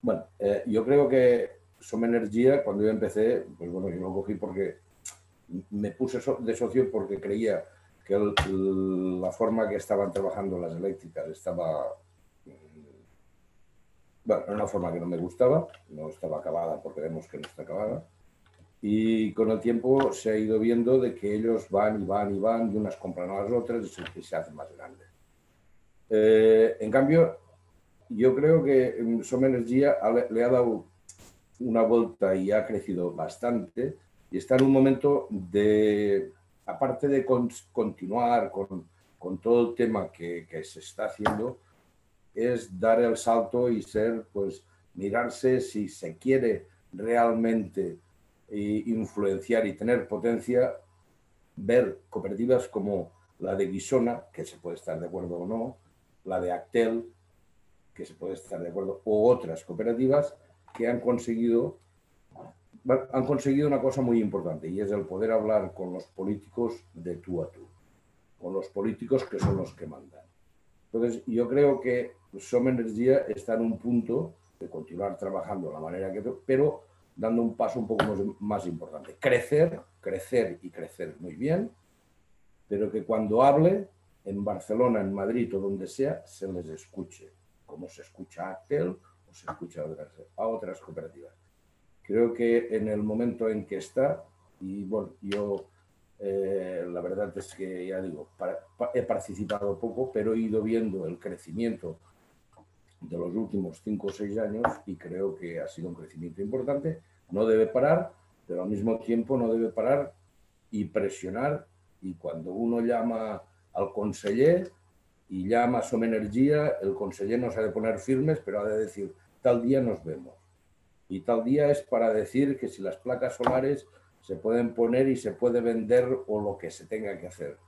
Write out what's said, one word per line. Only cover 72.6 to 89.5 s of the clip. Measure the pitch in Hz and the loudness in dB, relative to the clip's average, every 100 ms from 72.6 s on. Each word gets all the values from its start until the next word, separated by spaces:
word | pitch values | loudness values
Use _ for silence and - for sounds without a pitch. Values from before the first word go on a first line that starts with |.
| 131 | 2
Energía | 123 113 107 123 135 - | 2 -2 0 4 4 4
está | 101 - | -6 -2
en | 113 | 0
un | 117 110 | 0 -2
punto | 117 120 113 120 160 - _ _ | 0 0 2 -2 -2 -10 _ _
de | 87 | -12
continuar | 82 78 85 98 92 | -12 -12 -6 -6 -4
trabajando | 95 95 80 98 82 | -6 -6 -6 -6 -6
de | |
la | 76 | -8
manera | 80 90 95 | -8 -6 -6
que, | 98 107 131 - | -6 -8 -10 0
pero | 131 151 - - _ _ - | 2 2 0 -12 _ _ -4
dando | 110 117 | 0 2
un | 117 113 | 0 0
paso | 113 123 | -2 -2
un | 104 | -4
poco | 110 | 0
más, | 107 98 101 - | 0 0 -4 -4
más | 104 104 90 | -4 -4 -4
importante. | 80 82 76 - - | -8 -10 -14 -16 -2
Crecer, | 139 123 - 147 170 165 - _ | 2 2 4 4 4 2 -14 _
crecer | - 92 - 127 101 85 | -8 -8 0 0 0 -4
y | 90 | -14
crecer | - 82 - 80 73 | -12 -14 -10 -12 -10
muy | 87 | -14
bien, | 78 135 170 226 _ _ _ _ _ _ _ _ _ _ | -6 -2 0 -2 _ _ _ _ _ _ _ _ _ _
pero | 101 104 | -4 -2
que | 107 | -4
cuando | 98 110 107 110 | -2 -2 0 4
hable | 135 143 165 208 196 _ _ _ | 6 6 4 4 -4 _ _ _
en | 101 98 | -10 -6
Barcelona, | 101 90 - 110 123 110 | -4 -6 -4 0 2 2
en | 98 | -2
Madrid | 98 98 117 120 98 | -2 -2 -2 -2 -4
o | |
donde | 98 98 92 | -4 -6 -8
sea, | - 135 160 - | -4 -4 -4 -12
se | - 95 | -12 -10
les | 90 82 | -8 -10
escuche, | 78 - - 90 - - _ _ _ _ | -14 -16 -14 -14 -16 -20 _ _ _ _
como | 80 90 | -16 -16
se | - | -18
escucha | - - 92 - 92 | -20 -20 -20 -12 -12
a | |
Actel | 82 _ 143 175 | -12 _ -2 -2
o | 185 _ _ _ | -6 _ _ _
se | - | -20
escucha | - | -14